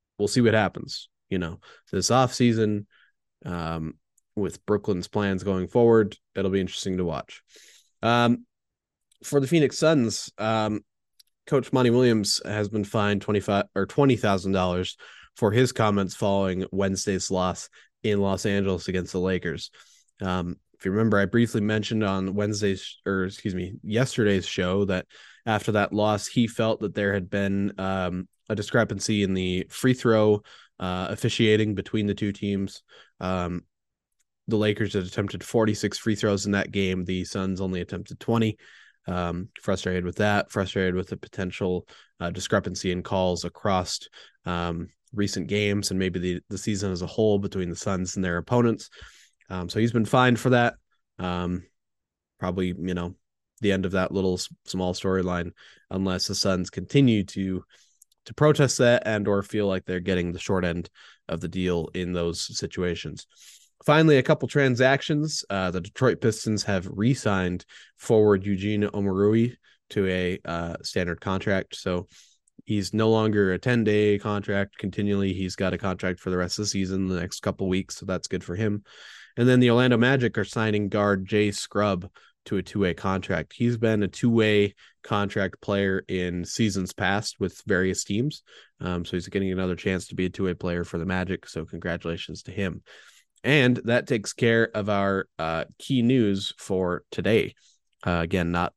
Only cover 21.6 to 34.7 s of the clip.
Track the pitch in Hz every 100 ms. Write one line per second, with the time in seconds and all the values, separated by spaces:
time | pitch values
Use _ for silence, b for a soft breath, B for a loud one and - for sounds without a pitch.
21.6 | 104 107 104 110 101 95 95 101 104 101
22.6 | 101 95 - - - 95 92 - 107 90
23.6 | 92 113 95 110 135 - 104 95 - -
24.6 | 90 98 98 92 - B B B 117 107
25.6 | - 104 101 104 107 104 - 127 117 -
26.6 | 110 - 101 107 101 98 90 101 98 98
27.6 | 98 - 95 95 90 90 95 _ - 104
28.6 | 101 120 107 98 - 104 95 92 92 90
29.6 | - - 127 127 117 110 107 104 B B
30.6 | B - 92 90 92 110 120 - 110 107
31.6 | 107 101 - 110 101 101 104 95 101 98
32.6 | 95 - b b b - 92 92 87 90
33.6 | - _ _ _ _ _ _ _ - 107
34.6 | 107